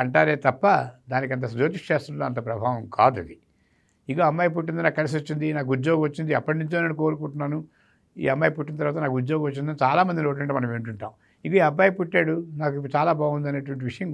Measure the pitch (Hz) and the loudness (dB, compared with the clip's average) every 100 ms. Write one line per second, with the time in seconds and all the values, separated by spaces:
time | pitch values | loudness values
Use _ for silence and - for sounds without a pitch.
0 | 127 147 156 147 135 131 202 170 123 - | 4 4 4 4 2 4 4 4 0 -10
1 | - 127 131 127 123 113 151 175 - 156 | -4 -2 -2 -4 -4 0 0 0 -2 -2
2 | - 147 135 123 113 113 117 120 104 - | -2 -6 -4 -4 -4 -2 -2 -2 -4 4
3 | 120 117 80 - _ _ _ _ _ _ | 4 4 -8 -14 _ _ _ _ _ _
4 | - 143 165 160 175 165 165 170 165 160 | -6 2 2 4 0 0 -4 0 0 0
5 | 156 151 143 151 156 151 131 131 143 165 | -2 -2 -4 -4 -2 -2 0 0 2 2
6 | 156 147 156 135 - 156 156 170 170 151 | 2 -2 0 0 0 -2 0 0 -2 0
7 | 156 151 151 143 143 151 156 _ _ _ | -2 -2 -6 -6 -4 -4 -8 _ _ _
8 | _ - 139 135 160 151 147 151 147 156 | _ -4 -2 2 0 0 -8 -4 -4 -2
9 | 147 131 127 156 147 135 147 147 131 156 | -2 -2 -2 -2 -2 -4 -6 0 2 4
10 | 185 165 147 139 143 139 123 117 117 107 | 2 2 -2 -2 -2 -2 -2 -4 -6 -8
11 | 107 - _ _ - 185 156 151 190 185 | -12 -14 _ _ 0 4 4 4 4 4
12 | 170 175 160 165 170 151 151 143 139 143 | 0 0 2 0 -4 -4 -2 -2 -2 2
13 | 160 156 151 147 147 143 139 135 127 - | 2 2 0 0 -2 -4 -4 -6 -6 -6
14 | 185 | -4